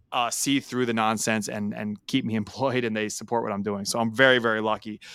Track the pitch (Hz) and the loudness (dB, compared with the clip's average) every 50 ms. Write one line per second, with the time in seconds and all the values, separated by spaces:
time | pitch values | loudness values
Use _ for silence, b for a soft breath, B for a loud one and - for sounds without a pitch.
0 | _ - - 127 120 113 - - - 139 139 135 - - 123 123 127 117 113 113 | _ -6 -2 -2 -2 0 -2 -2 0 2 2 0 0 -2 -2 0 0 2 2 2
1 | 110 110 110 104 - 117 110 110 101 - 117 107 104 104 113 117 110 107 104 - | 2 2 2 0 0 0 0 0 -2 -4 -6 -4 -4 -6 -6 -6 -6 -8 -8 -10
2 | _ - - 131 131 117 113 110 104 - - - 135 135 123 127 120 113 110 107 | _ -2 -2 0 0 2 -2 -2 -2 -4 -4 -4 -2 0 0 0 0 0 0 -2
3 | 107 107 - - 117 - 117 117 117 110 101 101 101 107 101 98 101 - - 120 | -2 -2 -4 -8 -6 -2 -2 -2 0 0 -2 -2 -2 -2 -4 -4 -4 -4 -2 0
4 | 113 113 110 120 135 131 127 123 113 117 110 110 107 110 107 101 - 110 104 - | 0 0 4 6 8 8 8 6 4 2 0 2 0 0 -2 -2 -4 -10 -12 -12
5 | B B | B B